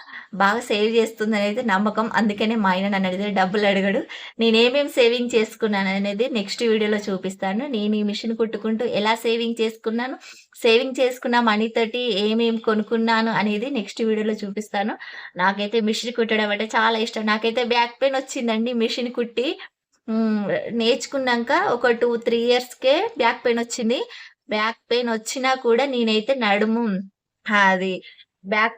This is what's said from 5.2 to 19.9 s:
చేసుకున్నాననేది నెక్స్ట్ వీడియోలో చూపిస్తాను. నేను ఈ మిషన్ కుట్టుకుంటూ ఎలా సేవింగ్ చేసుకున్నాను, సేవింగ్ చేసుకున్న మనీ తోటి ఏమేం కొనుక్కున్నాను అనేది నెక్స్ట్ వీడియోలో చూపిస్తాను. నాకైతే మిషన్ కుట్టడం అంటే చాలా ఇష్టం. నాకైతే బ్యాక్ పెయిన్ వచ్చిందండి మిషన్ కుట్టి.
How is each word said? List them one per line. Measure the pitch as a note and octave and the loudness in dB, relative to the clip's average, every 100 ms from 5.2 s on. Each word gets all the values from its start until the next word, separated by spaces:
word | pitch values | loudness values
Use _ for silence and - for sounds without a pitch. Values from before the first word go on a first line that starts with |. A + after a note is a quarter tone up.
| A#3+ | 0
చేసుకున్నాననేది | A#3 A3 - A3 G3+ G3 G3 G3+ G3+ C4 | 0 0 -2 -2 0 0 0 -2 0 -2
నెక్స్ట్ | A#3+ G3+ - | -2 -4 -2
వీడియోలో | A#3 A3 G#3+ G#3+ | 0 2 2 0
చూపిస్తాను. | G#3 F#3 F#3+ F#3+ F#3+ G3+ D4 | -2 -4 -4 -4 -4 -4 -4
నేను | A3+ G#3 G#3+ | -2 0 0
ఈ | |
మిషన్ | G#3 G#3 A3+ A3+ | 0 -2 -4 -2
కుట్టుకుంటూ | A3 G#3+ A3 A3 B3 | -2 -2 -4 -2 -2
ఎలా | G3 G#3 | 0 0
సేవింగ్ | A3+ A#3+ A3+ A#3 A#3 | 0 0 -2 -2 -2
చేసుకున్నాను, | A3 A3 A3+ A3+ B3+ E4 - - _ - | -4 -4 -6 -4 -6 -8 -16 -20 _ -2
సేవింగ్ | A#3+ A3+ C4 B3+ | 2 4 2 0
చేసుకున్న | B3+ B3+ A#3+ A#3+ | 0 0 0 2
మనీ | A#3 G#3 A3 | 2 2 0
తోటి | A3+ A3 B3 B3 F#3+ | 0 -2 -2 -2 0
ఏమేం | G#3 A3 A#3 A3+ | 0 2 0 0
కొనుక్కున్నాను | A3+ G#3+ G#3+ A#3 A3+ A3+ A3+ | 0 0 0 0 2 2 2
అనేది | F#3 G#3 G#3 B3+ | 0 0 -2 -2
నెక్స్ట్ | C#4 G3 - | -4 -6 -2
వీడియోలో | A3+ G#3+ G#3+ | 0 0 0
చూపిస్తాను. | G#3+ G3+ G3+ G#3+ G#3 G3+ F4+ - - - F3 | -2 -6 -8 -6 -4 -4 -4 -12 -16 -16 0
నాకైతే | F#3 G3+ G3+ A#3 | 0 0 -2 0
మిషన్ | G#3+ A3 A3+ | 0 -2 -4
కుట్టడం | A#3+ A3+ A3 G#3+ | -2 0 0 0
అంటే | G#3 A3 | -2 0
చాలా | C4 A3 A3+ | 2 2 2
ఇష్టం. | A#3 A3 G#3+ | -2 -2 -2
నాకైతే | G#3+ A3+ A3+ | 0 0 0
బ్యాక్ | A#3 A#3+ A#3+ A#3+ | 0 0 0 0
పెయిన్ | C4+ C4+ | 0 0
వచ్చిందండి | C#4 C#4+ A#3 A3 A#3 | -4 -4 -2 0 0
మిషన్ | A#3+ A3+ B3 A#3+ | 0 0 -2 -4
కుట్టి. | B3 A#3 - C#4 F#4+ - _ _ | -4 -4 -2 -2 -4 -12 _ _